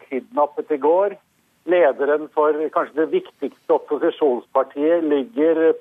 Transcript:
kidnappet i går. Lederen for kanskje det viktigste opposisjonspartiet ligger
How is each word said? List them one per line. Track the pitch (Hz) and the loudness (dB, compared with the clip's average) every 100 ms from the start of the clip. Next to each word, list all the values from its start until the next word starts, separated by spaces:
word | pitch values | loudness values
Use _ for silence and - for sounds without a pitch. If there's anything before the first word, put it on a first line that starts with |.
| - | -8
kidnappet | 131 110 135 147 - 151 | -10 -6 -2 -2 -2 -6
i | 143 | -2
går. | 147 180 202 196 _ _ _ _ 160 | 2 2 0 -4 _ _ _ _ 0
Lederen | 180 147 123 139 151 151 | 2 2 2 0 -2 -2
for | 156 151 151 151 | 0 0 0 -2
kanskje | 170 - 147 | -4 -4 -4
det | 151 | -2
viktigste | 180 - - 131 - - | -2 -6 -12 -12 -8 -2
opposisjonspartiet | 151 - 143 165 - 147 120 - 135 131 143 156 170 | -2 -2 -2 -2 0 0 -2 -2 -2 -2 -2 0 0
ligger | 156 143 117 120 160 160 160 160 | 0 -2 -2 -2 0 2 2 2